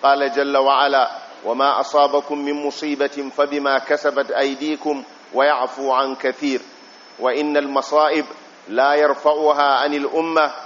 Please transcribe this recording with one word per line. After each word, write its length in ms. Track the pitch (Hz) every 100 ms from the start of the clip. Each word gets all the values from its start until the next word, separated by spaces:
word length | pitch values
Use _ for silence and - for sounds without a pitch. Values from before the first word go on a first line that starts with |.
قال 280 | 139 139 139
جل 260 | 123 143 139
وعلا: 540 | 135 135 143 139 120 - - - -
"وما 340 | 120 139 117
أصابكم 580 | 135 151 139 143 143 147
من 280 | 143 147 143
مصيبة 640 | - 156 139 139 143 135 135
فبما 400 | 143 143 139 135
كسبت 520 | - 147 147 135 139
أيديكم 720 | 135 139 135 151 151 151 139 120 - -
ويعفو 580 | 117 139 139 127 - 135
عن 240 | 131 135 131
كثير". 460 | 131 127 147 127 - - - - - -
وإن 380 | 123 127 151 147
المصائب 680 | 139 139 131 151 151 156 147 - - - -
لا 260 | 113 135
يرفعها 800 | 147 151 139 151 151 151 147 143
عن 200 | 135 143
الأمة 580 | 147 143 160 165 160 151 -